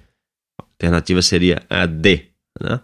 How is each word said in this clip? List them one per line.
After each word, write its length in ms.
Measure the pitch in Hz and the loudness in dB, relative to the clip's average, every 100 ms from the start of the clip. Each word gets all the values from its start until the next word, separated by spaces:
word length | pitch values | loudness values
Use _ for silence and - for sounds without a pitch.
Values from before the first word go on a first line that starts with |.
| _ _ _ _ _ - | _ _ _ _ _ -20
A 20 | |
alternativa 580 | - _ 85 85 - 90 | -20 _ 0 0 0 0
seria 440 | 90 90 90 82 - | 2 2 2 0 -4
a 180 | 90 87 | -4 -2
D, 400 | 80 90 82 - _ _ - | 0 2 2 -2 _ _ -12
né? 200 | - 123 | -8 -8